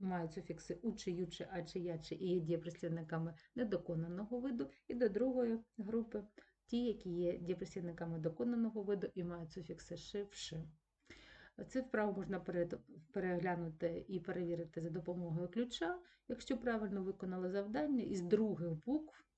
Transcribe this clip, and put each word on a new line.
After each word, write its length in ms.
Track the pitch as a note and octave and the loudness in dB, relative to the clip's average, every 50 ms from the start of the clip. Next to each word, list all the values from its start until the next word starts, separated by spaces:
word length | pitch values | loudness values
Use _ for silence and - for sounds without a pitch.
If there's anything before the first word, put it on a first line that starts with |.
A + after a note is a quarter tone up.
мають 320 | F#3+ F#3 F3+ F3 E3 D#3+ | -2 0 0 0 0 -2
суфікси 460 | - G3 E3+ - E3 - - - - F3 | -4 -6 -6 -6 -8 -6 -6 -6 -6 -2
"у", 100 | - A3+ | -2 -2
"чи", 180 | A3 G#3+ - F#3+ | -2 -2 -2 -2
"ю", 160 | F3 F3 F#3 | 0 0 0
"чи", 200 | E3 - - F3 - | -2 -4 -6 -6 -4
"а", 120 | F#3+ F3 | -4 -4
"чи", 160 | E3 - - F#3+ | -4 -4 -2 -2
"я", 200 | F3 F3 E3 D#3+ | 0 0 -2 -4
"чи" 160 | D#3 - E3 | -4 -6 -4
і 200 | D#3+ - F#3 F3+ | -2 2 4 4
є 60 | F3+ | 4
дієприслівниками 920 | D#3+ D#3 E3+ D#3+ D#3+ E3+ E3 - - E3 E3 E3 D#3+ D#3+ E3 E3 E3 E3+ D#3+ - - - - | 4 4 2 2 0 -2 -4 -2 -2 -2 0 -2 -2 -2 0 0 0 -2 -4 -8 -14 -6 -2
недоконаного 880 | B3 B3 G#3 G3 - - - E3+ D#3+ E3 E3+ F3 F#3 G#3+ G#3+ B3 B3 | 0 2 2 2 0 0 0 0 0 0 0 -2 -4 -2 -2 -2 0
виду, 300 | B3 C#4 A#3+ A#3 C#4 - - - _ - | 0 0 0 0 -2 -4 -6 -10 _ -4
і 60 | B3 | 2
до 140 | A#3+ B3 G#3+ | 4 4 4
другої 500 | F#3+ G#3 B3 C4 B3 B3+ B3 A#3 A3+ A3+ A3+ - _ - | 6 4 4 4 4 4 4 4 2 0 -2 -6 _ -6
групи 460 | G3 G3+ A3 A#3 A3 - - G#3 G3+ - _ - - - _ _ _ | -2 0 0 0 0 0 -2 -6 -6 -8 _ -20 -20 -20 _ _ _
ті, 180 | - A#3 A#3+ A#3+ | -2 0 2 2
які 260 | A#3+ G#3 G#3 - F#3 | 2 0 0 -2 -2
є 280 | E3+ F3 F3+ E3+ F3 - | 0 2 4 4 2 2
дієприслівниками 800 | F3 E3+ F#3 F3 F#3+ - - F#3+ E3+ F3 E3 - E3+ E3+ E3 E3 | 0 0 0 0 -2 -4 -4 -4 -4 -4 -4 -4 -2 -2 0 0
доконаного 640 | D#3 E3 D#3+ - A#3+ A#3+ A#3+ A#3 A3+ A3 G#3 G#3+ | 0 0 0 2 2 2 4 4 2 2 2 0
виду 260 | G3 G3 G3+ F#3+ G3 F#3+ - | 2 2 2 2 0 0 -2
і 100 | F#3+ E3+ | -2 -2
мають 280 | F3 E3+ E3+ E3 D#3 | -2 -2 -4 -6 -6
суфікси 440 | - F#3+ D#3+ - D#3+ D#3 - - F3 | -8 -8 -8 -8 -8 -8 -8 -8 -8
"ши", 300 | - - - - G3+ G3+ G3+ | -8 -8 -6 -6 -6 -6 -6
"вши". 340 | - - - - D#3+ D#3+ D#3+ - - - _ _ _ _ _ - - - - - - - - - _ - G3 - | -8 -10 -8 -6 -6 -6 -6 -8 -12 -18 _ _ _ _ _ -20 -20 -20 -20 -20 -20 -20 -20 -16 _ -12 -8 -2
Цю 120 | - C4 | 0 0
вправу 360 | B3+ - - G#3+ G#3 G#3 F#3+ | 0 2 2 2 2 2 2
можна 240 | G3 F#3 F3 G3 F3+ | 0 -2 -2 -2 -2
перед-, 400 | - - F3 F3 E3+ F3 - - - - - - - - | -2 0 2 2 2 2 0 -6 -10 -12 -20 -20 -12 -6
переглянути 920 | - G3+ F#3 F#3 F3+ F3 F3 F#3 F3 E3+ E3+ E3 D#3 - E3+ E3+ E3+ F3+ - - | -2 0 2 2 2 2 2 2 2 0 0 -4 -2 0 0 0 0 -2 -4 -2
і 120 | F#3+ F3+ | -4 -2
перевірити 600 | E3 - F#3 F3+ F3 E3+ E3+ E3 E3+ D#3+ - E3 | -2 -2 0 0 0 0 0 -2 -2 -4 -4 -4
за 100 | D#3+ E3+ | -2 -2
допомогою 580 | D#3+ F3+ D#3+ - F3 F3+ F3 E3+ D#3+ E3+ F3+ F3 | -2 -2 -2 -2 -2 -2 0 0 0 0 0 0
ключа. 500 | - A3+ B3 B3 - - E4+ E4+ F4+ F4+ - - - _ _ - | 0 0 0 0 0 -2 0 -2 -2 -4 -8 -14 -20 _ _ -8
Якщо 300 | A#3+ A#3 - - C4 A3+ | -8 -4 -2 -2 -2 0
правильно 440 | - B3 A3+ A3 G#3+ G3 G3 G3 | 0 0 0 2 0 0 0 0
виконали 480 | F#3 F#3+ G3 - G3 F#3 F#3 F#3 F#3 F3+ | 0 -2 -2 -2 -2 -2 -2 0 0 0
завдання, 520 | F#3+ G3+ G3+ G#3 G#3+ D4 D4+ D4 C#4 A#3+ | 2 0 0 0 0 0 2 4 4 2
із 180 | - - G3+ F#3 | 2 2 0 0
других 500 | F3 F3 G#3 G#3 A3 G#3+ F#3 - E3+ E3+ D#3+ D#3 - | 4 6 6 6 6 4 2 2 0 0 -2 -2 0
букв 380 | A#3 C#4 D#4 D#4 - - - - _ _ | 0 0 0 0 -4 -14 -20 -20 _ _